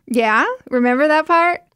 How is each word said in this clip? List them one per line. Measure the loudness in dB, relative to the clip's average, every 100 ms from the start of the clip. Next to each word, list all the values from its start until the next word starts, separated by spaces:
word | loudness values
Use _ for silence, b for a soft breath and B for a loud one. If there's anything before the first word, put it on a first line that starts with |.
| -6
Yeah? | -2 0 0 -2 -4 -4
Remember | -2 0 0 0
that | 0 0
part? | 0 0 -2 _